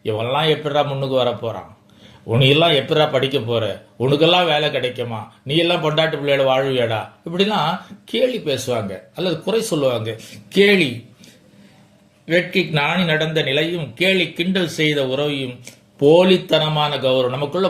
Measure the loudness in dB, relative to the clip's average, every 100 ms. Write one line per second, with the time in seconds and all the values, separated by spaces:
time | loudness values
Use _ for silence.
0 | -6 -4 -2 0 0 0 0 0 0 -2
1 | -2 0 0 -2 -6 -8 -14 -20 _ -20
2 | -20 -16 -2 2 4 4 4 2 0 0
3 | 2 0 0 -2 -2 -2 -2 -6 -12 -4
4 | -2 2 2 2 2 0 0 -2 -4 -6
5 | -8 -8 -12 -14 -4 0 0 0 0 0
6 | 0 -2 0 2 2 2 0 0 0 -2
7 | -6 -14 -8 -2 0 0 -2 -4 -10 -20
8 | -8 -2 0 -2 -4 -4 -4 -4 -6 -10
9 | -14 -6 -4 -4 -4 -4 -2 0 0 -2
10 | -6 -10 -14 -20 -4 4 4 4 2 -4
11 | -14 -20 -20 -20 _ _ -20 -20 _ _
12 | _ _ -2 0 0 -2 0 0 0 0
13 | 0 0 0 -2 0 0 -2 -4 -6 -2
14 | 0 2 0 -4 -2 0 -2 0 0 0
15 | -2 -2 -2 -4 -8 -10 -18 -20 _ 2
16 | 6 6 6 4 4 0 2 0 0 0
17 | 0 2 0 -2 -4 -2 -2